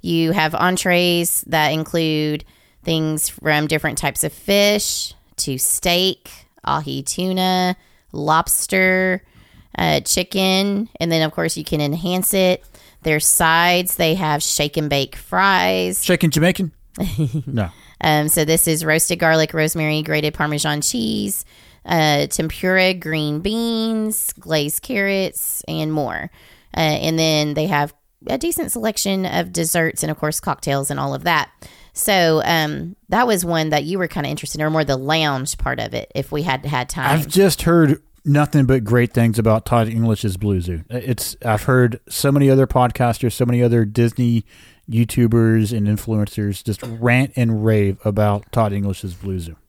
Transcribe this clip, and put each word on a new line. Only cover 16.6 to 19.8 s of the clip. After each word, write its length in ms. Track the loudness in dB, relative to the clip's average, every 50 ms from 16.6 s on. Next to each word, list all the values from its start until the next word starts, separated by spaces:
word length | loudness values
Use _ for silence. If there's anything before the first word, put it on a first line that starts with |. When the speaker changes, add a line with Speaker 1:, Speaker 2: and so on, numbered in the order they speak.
| -4 -6 -6 _ -20 _ _ -6
Speaker 1:
<laughs> 140 | -6 -4 -2 -2 -4 -2 -2 -6 -6 -4
Speaker 2:
No. 220 | -4 -4 -4 -4 -6 -14 -20 -20 -10 _
Speaker 1:
Um, 260 | 0 2 2 2 2 0
so 160 | 0 0 2
this 240 | 2 2 0 2 0
is 160 | 0 -2 0
roasted 360 | 0 2 2 2 0 0 2
garlic, 340 | 2 4 4 4 2 2 0
rosemary, 480 | 0 0 0 0 -2